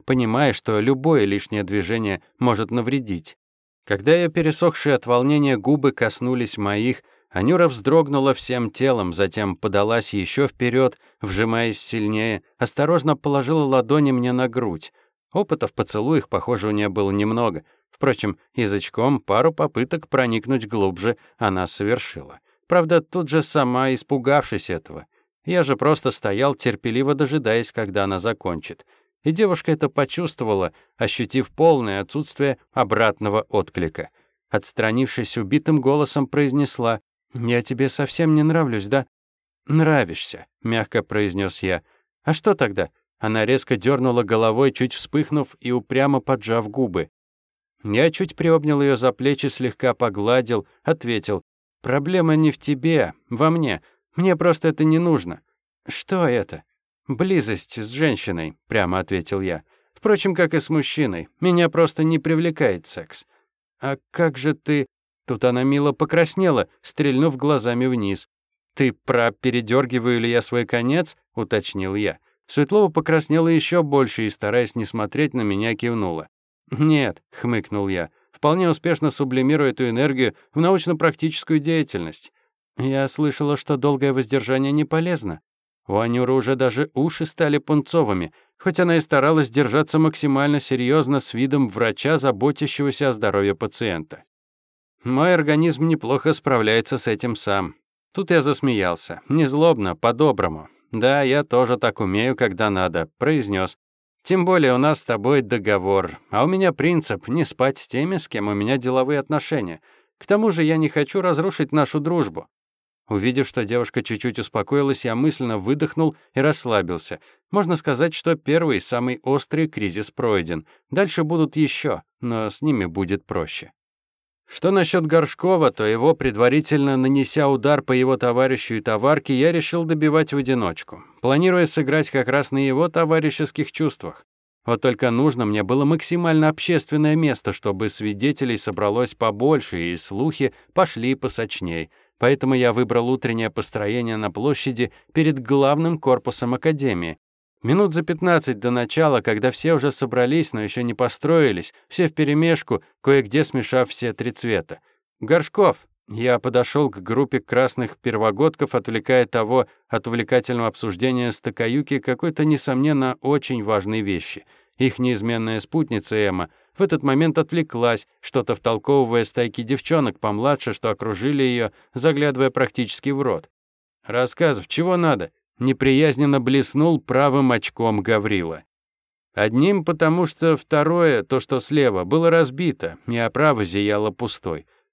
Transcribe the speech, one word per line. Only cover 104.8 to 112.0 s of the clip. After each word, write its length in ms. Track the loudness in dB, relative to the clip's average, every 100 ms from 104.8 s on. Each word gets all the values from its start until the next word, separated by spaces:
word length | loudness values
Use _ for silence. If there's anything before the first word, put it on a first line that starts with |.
| 2 0
с 40 | -2
тобой 360 | -2 0 0
договор, 800 | 0 -2 0 0 2 0 0 -6 _
а 160 | 0 0
у 20 |
меня 240 | 2 0
принцип 560 | 0 0 0 -2 -4 -4
не 160 | -2
спать 360 | -2 0 -2 -2
с 80 | -6
теми, 300 | -4 -2 -4
с 120 | -6
кем 180 | -4 -2
у 60 |
меня 240 | -2 -2 -2
деловые 420 | 0 0 0 -2
отношения. 640 | -2 -4 -2 -4 -6 -10 _ _ _ _
К 80 | -2
тому 240 | 2 2
же 120 | 2
я 140 | 2 2
не 100 | 0
хочу 320 | 0 -2 0
разрушить 520 | 0 0 -2 -2 -2
нашу 280 | 0 0
дружбу». 480 | -2